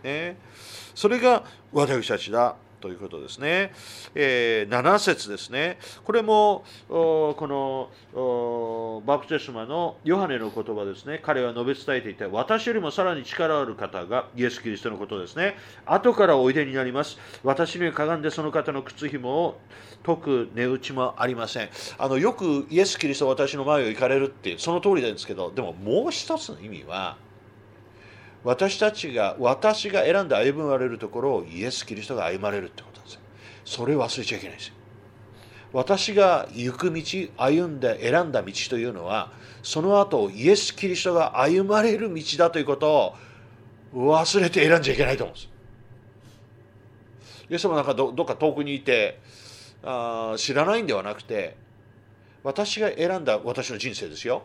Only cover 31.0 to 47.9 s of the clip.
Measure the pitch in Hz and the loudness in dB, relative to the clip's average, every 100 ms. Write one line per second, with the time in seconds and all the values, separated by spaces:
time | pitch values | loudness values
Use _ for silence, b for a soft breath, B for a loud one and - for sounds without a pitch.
31 | 107 120 131 117 80 85 113 - - - | -8 -4 -2 -2 -4 -8 -6 -6 -8 -10
32 | 104 123 85 95 104 101 90 - - - | -6 -4 -2 -2 -2 -4 -8 -14 -20 -20
33 | - - - B B B - - 120 147 | -20 -20 -20 B B B -12 -6 0 0
34 | 117 - 113 104 98 - - - - - | 0 -4 -4 -6 -8 -14 -18 -18 -20 -20
35 | - - - B B B B 131 131 196 | -20 -20 -20 B B B B -4 0 0
36 | - 202 190 160 - 117 123 123 180 160 | 2 4 6 6 0 -6 -6 -2 -2 -2
37 | 156 190 175 - 127 156 175 143 123 113 | -6 -6 -6 -2 2 2 0 -2 -2 0
38 | 120 151 170 127 95 98 - 123 120 98 | 2 2 2 -2 -2 -6 -4 -2 -4 -6
39 | 85 107 - B B B - 156 175 202 | -4 -4 -4 B B B -6 -2 4 4
40 | 202 139 101 98 139 208 - - 196 175 | 4 2 0 2 4 6 4 -4 -4 -2
41 | 185 170 160 - 135 180 196 214 226 208 | 0 2 2 2 4 4 4 4 4 2
42 | 220 165 - 143 170 165 139 139 151 151 | -2 -6 -6 2 4 4 0 2 4 4
43 | 95 B B B B B B - - 123 | 4 B B B B B B -20 -12 0
44 | 131 156 165 202 175 170 151 165 135 123 | 4 6 6 4 4 4 6 6 4 2
45 | 131 135 117 - - - - - - - | 2 0 -4 -8 -18 -20 -20 -20 -20 -20
46 | - - - - - - - - - - | -20 -20 -20 -20 -20 -20 -20 -20 -20 -20
47 | - - B B B 170 196 156 135 | -20 -20 B B B -2 2 2 2